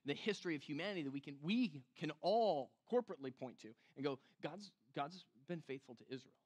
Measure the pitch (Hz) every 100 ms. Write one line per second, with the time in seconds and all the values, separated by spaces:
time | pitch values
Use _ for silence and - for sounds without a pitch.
0 | 135 143 220 - 175 151 - 147 190 190
1 | 139 139 147 139 156 233 226 147 - -
2 | 156 - 175 220 214 147 123 _ - 247
3 | 220 151 135 - 131 101 107 - _ -
4 | 139 131 - _ 170 180 208 _ _ 151
5 | 143 180 - 120 135 170 139 135 - 117
6 | 107 127 - _